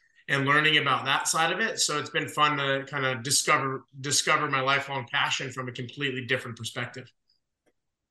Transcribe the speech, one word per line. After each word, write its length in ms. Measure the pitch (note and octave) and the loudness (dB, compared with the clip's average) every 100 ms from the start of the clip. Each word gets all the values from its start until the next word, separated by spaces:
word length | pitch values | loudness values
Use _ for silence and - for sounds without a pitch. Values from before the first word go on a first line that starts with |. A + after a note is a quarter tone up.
| _ _ - | _ _ -2
and 160 | C#3+ C3+ | 0 4
learning 320 | D3 D3+ D3+ | 4 6 4
about 280 | C#3 B2+ B2+ | 4 0 2
that 220 | C#3 - | 0 0
side 240 | D#3+ E3+ | 2 2
of 80 | F#3 | 0
it. 200 | A3 - | -2 0
So 200 | - D3 | 0 0
it's 100 | C#3+ | -2
been 200 | D#3+ D3+ | -4 -2
fun 280 | - D3 D3 | 2 2 2
to 280 | C#3 C3+ C3+ | 0 0 -2
kind 160 | D3 C3 | -2 -2
of 180 | B2 | -2
discover, 640 | B2+ - - D3+ C3+ C3 - C#3 | 0 0 4 2 2 -6 -10 -10
discover 480 | C#3+ C3+ - D3+ D3 | -2 0 2 2 2
my 120 | C#3 | 0
lifelong 440 | C3 C#3 C#3 C#3 B2 | 2 0 0 -6 -4
passion 400 | C#3 C#3+ - C3+ | -2 0 -2 -6
from 160 | B2+ B2+ | -8 -8
a 40 | |
completely 540 | A#2+ A#2+ - C#3 B2+ B2 | -8 -12 -6 -4 -4 -2
different 320 | B2+ A#2+ A2 | -4 -4 -10
perspective. 540 | A2+ B2 A#2+ B2+ A#2+ _ _ _ _ _ _ _ _ _ _ | -10 -8 -8 -10 -18 _ _ _ _ _ _ _ _ _ _